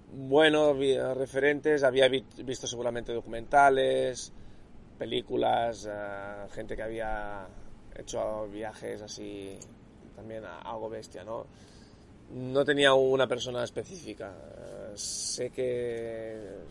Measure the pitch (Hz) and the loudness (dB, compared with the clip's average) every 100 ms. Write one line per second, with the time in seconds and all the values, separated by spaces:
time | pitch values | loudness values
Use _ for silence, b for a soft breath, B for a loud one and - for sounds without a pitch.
0 | - 135 131 143 156 151 151 135 139 127 | -18 -10 4 8 8 8 4 4 2 2
1 | 127 131 131 131 143 147 151 147 135 131 | 0 -2 -2 2 2 4 2 4 4 6
2 | 131 131 - - 127 123 113 120 120 117 | 6 4 -4 -10 -8 -8 -6 -4 -4 -4
3 | 113 117 110 117 110 143 139 135 131 131 | -4 -6 -6 -8 4 8 8 8 4 2
4 | 131 123 - - b b b - - - | 0 -4 -10 -14 b b b -20 -16 -10
5 | 113 123 - 123 120 117 117 110 107 104 | -4 -4 -2 0 2 2 0 -4 -8 -6
6 | 101 98 101 101 98 - 110 110 113 113 | -6 -8 -10 -10 -10 -10 -8 -6 -6 -4
7 | 110 107 104 101 92 - - - - - | -4 -4 -6 -8 -12 -14 -16 -16 -16 -16
8 | - 117 107 107 107 104 110 - 110 107 | -8 -4 -4 -4 -6 -8 -10 -8 -10 -10
9 | 104 - 104 101 98 98 - - - - | -12 -12 -12 -10 -12 -14 -18 -20 -20 -20
10 | - 101 110 110 98 82 101 113 110 110 | -20 -16 -12 -12 -12 -12 -10 -8 -8 -8
11 | 107 95 101 113 - B B B B B | -12 -14 -10 -10 -10 B B B B B
12 | B - - 127 127 135 143 143 143 135 | B -20 -14 -10 0 2 4 6 8 8
13 | 131 135 127 123 127 123 117 117 - 185 | 6 4 2 0 -4 -4 -6 -6 -10 -10
14 | 110 - 98 85 76 - 90 101 101 101 | -12 -12 -12 -14 -18 -16 -14 -14 -12 -10
15 | - - - - 123 - 127 123 120 117 | -8 -6 -6 -4 -4 -2 -2 0 -2 -4
16 | 117 113 110 110 98 98 80 | -6 -8 -8 -10 -10 -12 -14